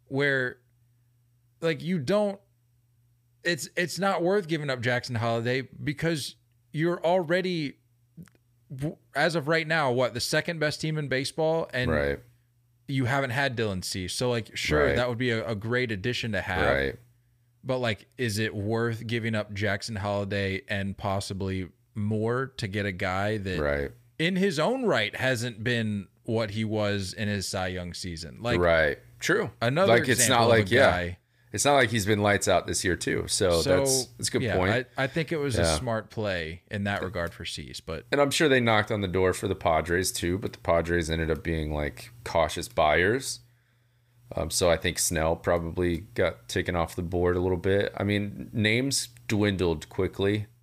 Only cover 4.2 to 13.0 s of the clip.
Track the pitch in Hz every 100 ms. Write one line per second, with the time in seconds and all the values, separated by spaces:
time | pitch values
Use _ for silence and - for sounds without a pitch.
4.2 | 175 208 160 160 147 127 120 123 - 120
5.2 | 117 117 117 131 131 - 127 147 160 165
6.2 | - - _ _ _ 147 165 175 160 185
7.2 | 156 180 190 175 143 - _ _ _ -
8.2 | - _ _ _ - 131 147 - _ 139
9.2 | 151 165 143 165 156 160 143 123 123 113
10.2 | - 156 151 170 151 - 156 156 143 131
11.2 | 135 - 160 165 - 127 123 78 71 69
12.2 | - _ _ _ _ _ - 135